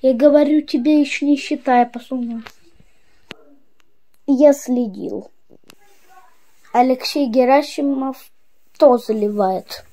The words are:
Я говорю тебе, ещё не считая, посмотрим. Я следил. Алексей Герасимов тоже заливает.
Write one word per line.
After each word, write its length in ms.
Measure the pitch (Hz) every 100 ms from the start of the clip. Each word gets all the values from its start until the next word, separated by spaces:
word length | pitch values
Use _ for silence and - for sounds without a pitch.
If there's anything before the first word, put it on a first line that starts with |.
Я 100 | 262
говорю 480 | 240 294 294 294 302
тебе, 400 | 294 294 247 302
ещё 240 | 277 - 285
не 100 | 285
считая, 500 | - 294 - 247 240
посмотрим. 580 | 240 - 262 233 226 226 - 339 _ - _ _ _ _ - - - _ _ _ _ _ - -
Я 260 | 269 294
следил. 800 | 285 - 247 240 190 - - - - _ - - - 403 _ _ 370 - - - _ -
Алексей 520 | 240 254 254 - 311 277
Герасимов 1040 | 233 247 277 294 - 285 269 269 262 - - - - - -
тоже 260 | - 247
заливает. 800 | - 220 208 208 190 190 - - -